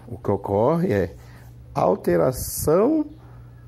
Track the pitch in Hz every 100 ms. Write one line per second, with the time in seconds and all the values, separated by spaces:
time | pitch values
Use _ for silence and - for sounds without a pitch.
0 | - 92 - 98 - 98 120 165 180 104
1 | 87 - - - - - - - 165 185
2 | - 170 147 - - - - 170 233 320
3 | 302 - - - - -